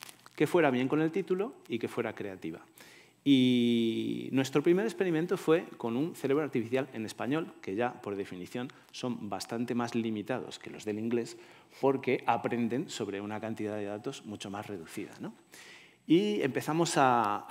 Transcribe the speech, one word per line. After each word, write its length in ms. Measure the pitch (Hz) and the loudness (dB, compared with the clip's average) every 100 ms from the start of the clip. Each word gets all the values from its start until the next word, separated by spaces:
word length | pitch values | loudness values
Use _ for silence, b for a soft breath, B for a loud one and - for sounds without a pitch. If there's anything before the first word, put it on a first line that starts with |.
| B B - - | B B -10 0
que 100 | 151 | 4
fuera 240 | 175 151 | 6 4
bien 180 | 127 131 | 4 2
con 140 | 151 | 2
el 80 | 160 | 2
título 460 | 190 180 185 226 - - | 0 -2 -2 -2 -8 -6
y 120 | 117 | -4
que 80 | 120 | -2
fuera 260 | - 113 | -4 -4
creativa. 460 | - 101 92 80 82 - B B B B _ 143 | -6 -8 -8 -8 -10 -14 B B B B _ 4
Y 1040 | 135 127 123 120 117 113 113 110 117 123 | 6 6 6 4 4 2 0 -2 -4 -2
nuestro 280 | 127 131 151 | 0 2 2
primer 240 | 170 185 220 | 4 4 2
experimento 500 | - 190 160 175 185 | 0 0 0 0 0
fue 300 | - 165 - - | 4 2 2 -6
con 200 | 117 120 | -4 -2
un 180 | 170 - | -2 -2
cerebro 280 | 135 139 | 0 2
artificial 440 | 143 131 110 131 - | 2 0 0 0 -2
en 140 | 117 104 | -6 -6
español, 480 | - 113 151 - - | -4 0 0 -2 -8
que 140 | - | -6
ya 260 | 98 120 - | -2 -2 -4
por 120 | - 98 | -6 -4
definición 520 | 95 90 87 123 123 B B | -6 -8 -8 -8 -8 B B
son 380 | - 127 113 104 | -6 -6 -4 -6
bastante 440 | 95 - 117 123 | -8 -6 -4 -2
más 220 | 120 117 117 | -2 -2 -2
limitados 640 | 113 107 98 123 - - | -2 -4 -4 -6 -6 -12
que 100 | - | -14
los 160 | 110 107 | -8 -6
del 140 | 107 | -4
inglés, 380 | 113 117 117 - B B B - | -2 -2 -2 -10 B B B 0
porque 420 | 135 135 127 131 - | 0 2 0 0 2
aprenden 600 | 117 117 120 117 123 - | 0 0 0 0 -2 -4
sobre 320 | - 101 98 | -6 -6 -6
una 200 | 104 107 | -6 -6
cantidad 340 | 110 107 107 104 | -6 -6 -4 -4
de 100 | 101 | -6
datos 420 | 104 139 135 107 | -6 -8 -10 -12
mucho 240 | 101 104 | -10 -8
más 160 | 101 107 | -8 -8
reducida, 420 | 98 80 - 80 - | -10 -10 -10 -10 -10
¿no? 140 | 226 - _ B B B B B - | -12 -14 _ B B B B B 6
Y 340 | 165 208 208 | 6 6 2
empezamos 540 | 139 127 156 160 160 - | 0 0 0 2 4 6
a, 480 | 131 120 104 104 - | 6 6 4 0 -2